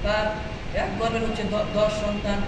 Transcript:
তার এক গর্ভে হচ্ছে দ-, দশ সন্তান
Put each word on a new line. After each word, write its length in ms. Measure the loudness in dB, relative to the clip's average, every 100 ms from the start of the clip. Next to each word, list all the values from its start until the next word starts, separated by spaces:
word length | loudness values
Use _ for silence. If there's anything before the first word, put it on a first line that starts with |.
তার 220 | 2 2 2 -2 -6 -6 -4 -2
এক 240 | -2 0
গর্ভে 200 | 0 0
হচ্ছে 240 | 0 0
দ-, 340 | 0 0 0 2
দশ 140 | 2 2 0
সন্তান 360 | 0 0 0